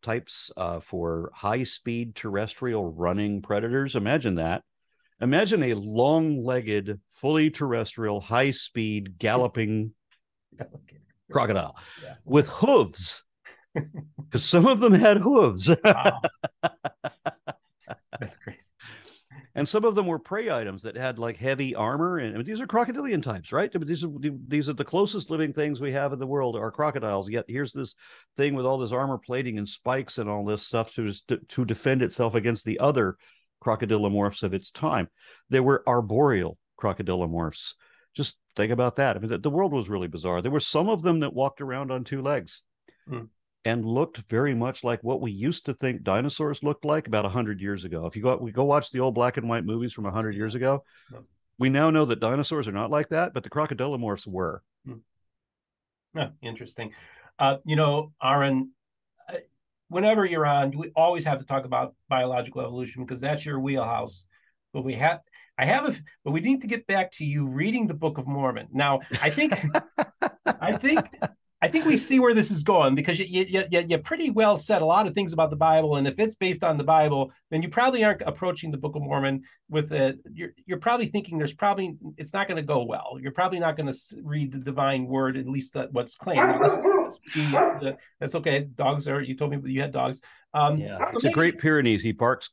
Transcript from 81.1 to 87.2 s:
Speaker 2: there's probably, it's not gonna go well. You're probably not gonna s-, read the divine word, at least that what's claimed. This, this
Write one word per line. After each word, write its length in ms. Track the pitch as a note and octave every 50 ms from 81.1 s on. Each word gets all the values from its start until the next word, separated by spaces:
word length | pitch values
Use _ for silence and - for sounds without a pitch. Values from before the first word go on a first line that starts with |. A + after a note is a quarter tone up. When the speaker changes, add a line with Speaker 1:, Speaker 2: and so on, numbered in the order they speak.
| - G#3 G3+ F3+ E3+ D#3+
Speaker 2:
there's 160 | D3+ D3 -
probably, 440 | - G3+ G3+ G3 G3 F#3+ F3+ D#3 - - D#3 D3+ -
it's 160 | D#3 D3 -
not 140 | G3 G3 G3
gonna 160 | F#3 D#3+ D3+
go 200 | C#3+ D3 C3 A#2+
well. 340 | A2+ - - - - B2+ C3+
You're 100 | C3 C#3 C3+
probably 260 | - F3+ F#3 F3+ F3+
not 180 | E3+ D#3+ D#3 D#3
gonna 120 | D3+ C#3
s-, 260 | C3 - - - - - -
read 280 | D3+ D3 D3+ D3 C3 B2+
the 40 | C3+
divine 480 | B2+ C#3 C3+ C#3 C#3 C3+ C#3 C3 B2+
word, 320 | B2+ C3 C3+ C3+ C3 B2+ C3+
at 100 | B2+ B2+
least 280 | C3+ C#3 C3 - -
that 160 | C#3 B2+ - -
what's 220 | A#2+ A#2+ B2 -
claimed. 480 | - - F#3+ F3 C4 E4+ F#4 - - F#4
This, 100 | - -
this 460 | - - F#4+ G4 F#4 - - - -